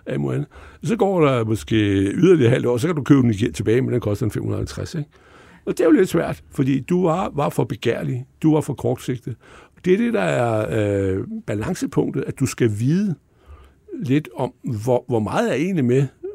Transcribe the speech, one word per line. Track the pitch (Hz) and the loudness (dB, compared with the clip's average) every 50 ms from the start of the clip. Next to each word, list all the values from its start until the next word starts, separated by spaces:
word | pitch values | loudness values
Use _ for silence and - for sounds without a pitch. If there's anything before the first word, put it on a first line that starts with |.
| - | -10
alt | - - 143 | -8 -6 -4
muligt | 143 135 - | -4 -2 -2
andet. | 135 147 - - - - - - - - | -4 -6 -6 -10 -20 -20 -20 -18 -10 -6
Så | 151 226 | -4 0
går | 208 214 190 196 175 151 | 0 0 0 2 2 2
der | 139 135 120 113 | 2 2 2 0
måske | 107 113 101 - - 117 110 107 101 98 98 98 98 - | 0 -2 -2 -2 0 0 2 2 4 4 2 2 2 2
yderligere | - 170 185 185 135 117 117 | 4 6 6 6 6 6 4
halvt | 131 143 127 | 4 4 2
år, | 120 120 | 0 0
så | 120 123 175 | 0 0 -2
kan | 180 | -2
du | 151 123 | 0 4
købe | - 143 139 123 | 4 6 6 6
den | 120 | 4
igen | 107 95 107 - - | 2 2 0 -2 -2
tilbage, | - 104 107 110 131 | -2 0 2 2 2
men | 131 117 120 | 2 0 -2
den | 120 | -2
koster | - 107 104 - - | 0 -2 -2 -2 -2
en | 107 | -4
fem | - 131 113 | -4 -4 -4
hundrede | 110 104 | -4 -4
og | 101 | -4
halvtreds, | 104 - - - 95 - - | -4 -6 -8 -8 -10 -8 -6
ikke? | 160 147 - _ - _ - - - - - - - - | -8 -8 -10 _ -20 _ -20 -20 -20 -20 -20 -20 -14 -8
Og | - - - | -6 -2 2
det | 370 | 4
er | - | 4
jo | |
lidt | 320 247 190 - | 6 6 4 4
svært, | - 170 147 - 143 - - - | 2 -2 -2 -2 -6 -8 -12 -10
fordi | - - 139 131 139 135 | -4 -2 0 0 0 -2
du | 127 - 175 180 185 | 0 0 0 2 2
var, | 165 156 180 208 - - | 2 0 0 -2 -4 -4
var | 143 143 165 | -4 -4 -2
for | - - 131 | 0 -2 -2
begærlig, | 113 127 - - 120 - - - 143 131 123 127 - _ - - | -2 -4 -4 -2 -2 -2 -2 -4 -6 -6 -6 -8 -12 _ -2 0
du | 156 151 | 2 2
var | 156 | 2
for | - - 131 | 0 -2 -6
kortsigtet. | - - 117 127 - - - 120 107 - - 113 - _ - - - - - _ _ - | -4 -4 -4 -4 -4 -4 -6 -8 -8 -8 -10 -12 -12 _ -20 -20 -20 -20 -20 _ _ 0
Det | - 180 | 2 2
er | |
det, | 202 240 240 220 | 2 2 0 0
der | 202 | 0
er, | 185 165 143 131 120 117 110 107 107 - 113 113 104 104 101 98 98 95 95 98 | 0 0 0 0 0 0 0 0 -2 0 0 0 0 0 0 0 0 0 -2 -2
øh, | - - 220 220 - | -4 -6 -10 -10 -8
balancepunktet, | - 107 101 110 - 185 - 269 269 - 151 - - - 139 - | -6 -6 -4 -4 -4 -6 -4 -6 -4 -2 -2 -2 -2 -2 -4 -4
at | - 120 - | -6 -4 -4
du | 135 | -4
skal | - - - 127 113 104 101 | -4 -2 0 0 0 0 0
vide | 117 135 160 190 208 202 156 - _ _ _ _ _ - - - - - _ _ _ - 403 269 196 | 0 0 0 0 0 -2 -4 -6 _ _ _ _ _ -20 -20 -20 -20 -20 _ _ _ -16 -12 -8 -4
lidt | 123 135 151 156 - - | -2 -2 -2 -2 -4 -8
om, | 339 127 - - _ - - 120 104 107 | -6 -6 -6 -6 _ -8 -8 -6 -4 -2
hvor, | 127 123 123 - - | 0 0 0 0 0
hvor | 123 113 | -2 -2
meget | 107 95 85 180 233 226 | -2 -2 -2 -2 0 0
er | 156 | 0
jeg | 120 156 | -2 -2
egentlig | 185 196 160 127 | -2 0 0 2
med | 120 123 135 143 131 - _ - 381 415 | 2 2 2 2 0 -4 _ -14 -14 -14